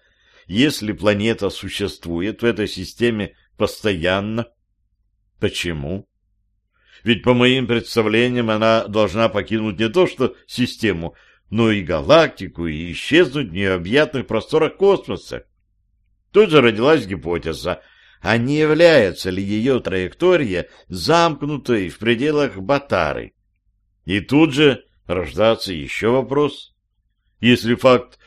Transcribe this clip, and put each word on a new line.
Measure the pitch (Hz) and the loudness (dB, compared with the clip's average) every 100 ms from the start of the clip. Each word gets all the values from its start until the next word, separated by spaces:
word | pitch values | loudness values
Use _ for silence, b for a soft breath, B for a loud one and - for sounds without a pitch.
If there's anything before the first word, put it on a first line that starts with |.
| b b b b b | b b b b b
Если | 95 147 - 107 | 0 0 -2 -6
планета | 82 101 101 110 110 98 | -2 0 0 0 -2 -4
существует | - 95 - 98 - 85 85 98 - | -6 -12 -6 -6 -8 -8 -6 -6 -2
в | |
этой | 117 104 98 | -2 -2 -4
системе | - 90 - 117 110 92 b b - | -6 -12 -2 -2 -2 -6 b b -4
постоянно, | 104 - 107 90 85 95 104 113 113 _ _ _ _ _ _ _ _ - | -4 -2 -4 0 0 0 -2 -6 -8 _ _ _ _ _ _ _ _ -6
почему? | 101 - 87 78 71 98 - _ _ _ _ _ _ _ b b | -6 -4 -6 -6 -6 -8 -12 _ _ _ _ _ _ _ b b
Ведь, | - 113 | -2 0
по | 127 | 2
моим | 120 123 131 117 | 4 4 2 0
представлениям, | 117 - 117 107 110 123 123 113 | -2 -2 -2 2 2 2 0 -2
она | 107 113 113 110 | 0 2 2 0
должна | 104 104 101 113 | 0 0 0 0
покинуть | 104 92 110 110 90 | -2 -4 -4 -4 -4
не | 113 | -2
то | 175 175 | 2 0
что | - 123 B B | 0 -4 B B
систему, | - 123 - 110 85 82 b b b - | -4 -4 -2 -2 -2 -6 b b b -6
но | 107 113 | 0 0
и | 104 | 0
галактику, | 82 80 71 160 151 - 90 82 85 | -2 -2 4 4 4 -4 -14 -8 -6
и | 78 87 | -6 -8
исчезнуть | - - 151 175 143 113 | -10 0 2 2 -2 -8
в | |
необъятных | 85 98 92 85 131 151 131 101 | -4 -2 -2 -2 0 0 -4 -4
просторах | 110 - 156 156 - | -6 -2 0 0 0
космоса. | 196 190 - 95 - - - _ _ _ _ _ _ _ _ | 2 2 -2 -10 -10 -14 -16 _ _ _ _ _ _ _ _
Тут | 196 208 | 4 6
же | 156 | 6
родилась | 120 104 131 160 95 | 4 4 2 2 0
гипотеза, | 92 80 85 82 76 78 85 b b b b | -8 -4 -4 -4 -6 -6 -8 b b b b
а | 92 117 | -2 0
не | 123 151 | 0 0
является | 151 151 170 151 98 82 95 | 2 6 6 6 4 -2 -6
ли | 92 | -4
её | 98 104 123 123 | -4 -2 0 0
траектория | - 92 90 - 175 175 123 87 - b b | -2 -4 -4 0 2 2 2 -4 -6 b b
замкнутой | 90 95 170 170 147 147 147 - 113 87 | -6 0 2 2 0 -6 -6 -2 -2 -2
в | - | -4
пределах | 107 117 147 147 135 95 | -2 0 0 0 -2 -4
Батары? | 95 139 - 98 78 62 57 _ _ _ _ _ _ _ | -2 -2 0 -2 -2 -4 -12 _ _ _ _ _ _ _
И | - 101 | -4 -4
тут | - 143 160 | 0 2 2
же | 131 151 123 _ _ - | 4 2 2 _ _ -6
рождается | 90 85 82 110 110 - | -6 -4 0 2 2 -4
ещё | 82 67 - 104 | -10 -10 -4 -2
вопрос. | 131 117 139 147 - - _ _ _ _ _ _ - | 0 0 0 -2 -4 -20 _ _ _ _ _ _ -2
Если | 117 120 113 | 2 2 2
факт | 117 131 123 - _ | 2 4 4 0 _